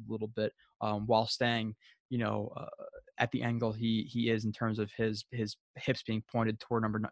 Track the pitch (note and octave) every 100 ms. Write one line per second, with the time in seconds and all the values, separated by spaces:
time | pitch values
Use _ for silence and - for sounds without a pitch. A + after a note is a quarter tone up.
0 | A2 A2 A2 A2+ G#2+ - _ - A2 G#2
1 | G#2+ A2 G#2+ - A#2+ A#2 A2 G#2+ - -
2 | - B2+ G#2+ G#2 G#2 - - - - -
3 | - - A#2+ B2 A#2+ A#2 A2+ G#2+ A2+ A2+
4 | G#2+ A#2+ A#2 A2 A2 G#2 A2+ A2 G#2 -
5 | A2+ G#2+ - A#2+ G#2+ - _ - - -
6 | - A2 - A#2+ A2+ A2 - A#2 A2 G#2+
7 | G#2+